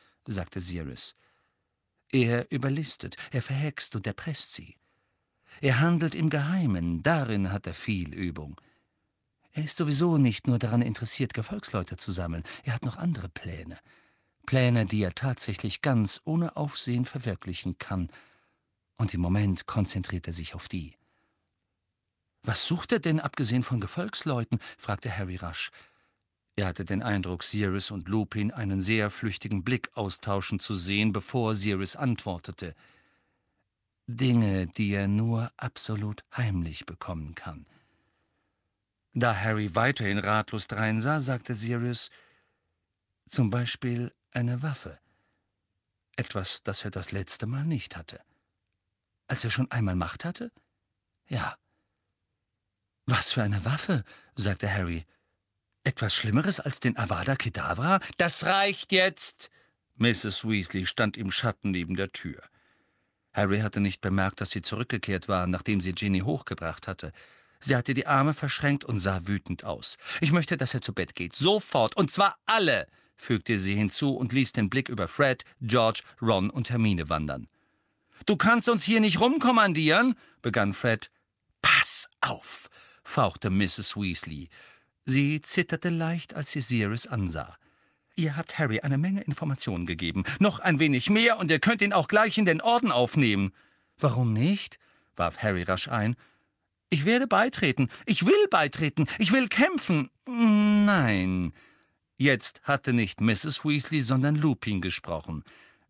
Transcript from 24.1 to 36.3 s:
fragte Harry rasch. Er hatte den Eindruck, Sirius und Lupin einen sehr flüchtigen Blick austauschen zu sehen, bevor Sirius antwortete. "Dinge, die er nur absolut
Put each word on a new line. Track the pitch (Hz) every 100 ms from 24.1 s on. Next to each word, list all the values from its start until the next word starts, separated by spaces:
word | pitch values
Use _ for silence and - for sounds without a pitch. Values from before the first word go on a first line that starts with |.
| - - 127 113 113 - -
fragte | - 98 120 95
Harry | 95 90
rasch. | 87 78 - - - _ _ _ _ _ _ -
Er | 95
hatte | - 90
den | 95
Eindruck, | 113 104 90 90
Sirius | - 104 101 98 -
und | 101 82
Lupin | 107 104 110 104
einen | - 104 98
sehr | 95 110 104
flüchtigen | - 110 92 104 104
Blick | 87 123 -
austauschen | - 101 - - 98 95 101
zu | -
sehen, | 101 95 101 107
bevor | 98 - 127 113
Sirius | 107 101 95 95 -
antwortete. | 139 113 - 85 - - 87 - _ _ _ _ _ _ _ _ _ _ _ _ -
"Dinge, | 117 131 120 107 95 87
die | - 104
er | 101 98
nur | 104 113 113 117 -
absolut | 127 - - 107 104 104 -